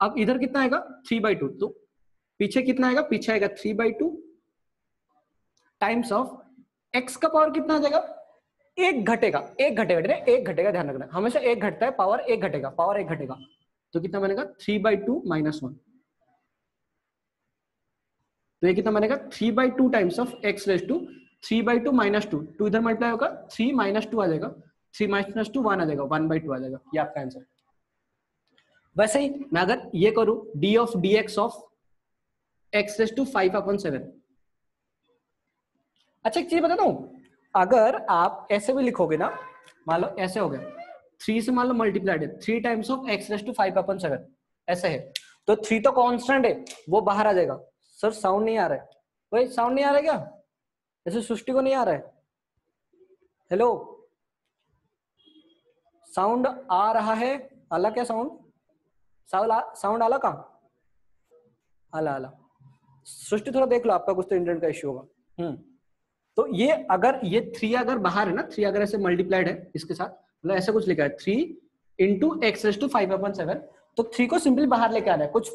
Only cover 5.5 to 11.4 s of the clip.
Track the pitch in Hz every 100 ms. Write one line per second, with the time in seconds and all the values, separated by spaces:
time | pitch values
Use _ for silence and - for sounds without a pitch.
5.5 | _ _ - 202 233 233 202 254 - -
6.5 | _ _ _ _ 247 254 - 320 311 311
7.5 | 320 - 311 285 311 - - - _ _
8.5 | _ _ - 370 277 202 233 220 143 -
9.5 | - 285 220 196 170 190 320 - 247 208
10.5 | 160 196 175 147 135 135 170 220 294